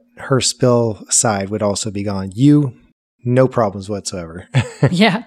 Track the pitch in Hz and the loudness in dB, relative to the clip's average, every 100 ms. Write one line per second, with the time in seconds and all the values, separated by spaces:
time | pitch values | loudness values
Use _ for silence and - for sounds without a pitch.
0 | _ - - 131 - - 127 120 117 104 | _ -14 -2 0 0 0 2 4 2 -4
1 | - - 120 101 95 104 104 98 110 101 | -4 0 0 0 -2 -2 -2 -2 -4 -6
2 | 101 98 95 95 143 147 139 - _ _ | -4 -4 -6 2 4 6 2 -6 _ _
3 | _ _ 120 123 131 127 107 101 95 101 | _ _ -2 2 2 2 -2 -2 -8 -8
4 | - 95 82 85 - 131 - - 139 175 | -8 -10 -10 -14 -4 -2 -2 0 0 2
5 | 220 190 | 2 0